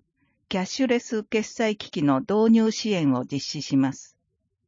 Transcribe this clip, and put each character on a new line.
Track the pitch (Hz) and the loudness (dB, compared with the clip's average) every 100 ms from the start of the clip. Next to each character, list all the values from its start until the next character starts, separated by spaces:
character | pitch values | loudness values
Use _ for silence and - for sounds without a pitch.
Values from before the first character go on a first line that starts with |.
| _ _ _ _ - | _ _ _ _ -6
キ | 190 | -4
ャ | |
ッ | 185 | -4
シ | - 262 | -2 0
ュ | |
レ | 240 | 0
ス | - 220 | -2 -6
決 | 214 220 220 | -2 -4 -4
済 | - 220 208 | -4 -2 -2
機 | - | -6
器 | 185 | -2
の | 143 165 | 2 2
導 | - 208 226 | 0 2 6
入 | 226 220 | 6 4
支 | - 220 | 0 -2
援 | 190 147 | 0 2
を | 127 123 | 0 -2
実 | 139 | -6
施 | - 151 | -6 -10
し | - 139 | -2 2
ま | 135 | 2
す。 | 135 - _ _ _ _ _ | -2 -14 _ _ _ _ _